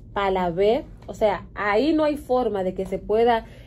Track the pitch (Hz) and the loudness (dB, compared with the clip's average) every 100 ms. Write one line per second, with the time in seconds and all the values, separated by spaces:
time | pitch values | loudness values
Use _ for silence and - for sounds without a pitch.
0 | - 202 196 190 180 165 208 262 - - | -10 -4 0 0 0 2 2 2 -2 -16
1 | - 185 214 180 - - 202 208 285 311 | -14 0 0 0 -8 -6 0 2 2 2
2 | 302 294 - 254 226 202 185 185 185 185 | 0 -2 -2 0 0 -2 -4 -4 -6 -6
3 | 190 214 240 226 226 - | 0 2 4 2 -2 -20